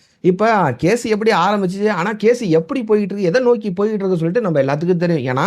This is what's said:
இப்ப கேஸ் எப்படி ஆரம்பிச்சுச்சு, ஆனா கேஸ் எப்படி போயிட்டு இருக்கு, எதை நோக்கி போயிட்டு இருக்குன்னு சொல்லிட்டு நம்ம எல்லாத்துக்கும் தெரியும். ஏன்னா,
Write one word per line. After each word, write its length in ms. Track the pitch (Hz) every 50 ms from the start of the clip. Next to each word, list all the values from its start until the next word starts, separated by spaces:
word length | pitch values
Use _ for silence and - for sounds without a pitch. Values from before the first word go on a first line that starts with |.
| _ _ _ _
இப்ப 520 | - 180 180 185 214 226 226 196 170 135 117
கேஸ் 300 | - 160 170 226 233 -
எப்படி 240 | 233 214 202 220 220
ஆரம்பிச்சுச்சு, 580 | 208 165 175 202 214 208 190 175 185 196 208 214
ஆனா 240 | 208 160 170 180
கேஸ் 280 | - 214 202 226 247 240
எப்படி 440 | 233 175 156 160 165 - 277 269 226
போயிட்டு 300 | 214 214 214 208 180 202
இருக்கு, 160 | 202 196 165
எதை 120 | 185 254
நோக்கி 300 | 254 240 240 233 220 202
போயிட்டு 320 | 175 190 202 220 220 196 196
இருக்குன்னு 120 | 190 185
சொல்லிட்டு 240 | 160 165 170 185 247
நம்ம 200 | 220 180 156 143
எல்லாத்துக்கும் 340 | 135 135 147 151 170 175 185
தெரியும். 400 | 165 175 170 170 147 120 131 127
ஏன்னா, 80 | 135 160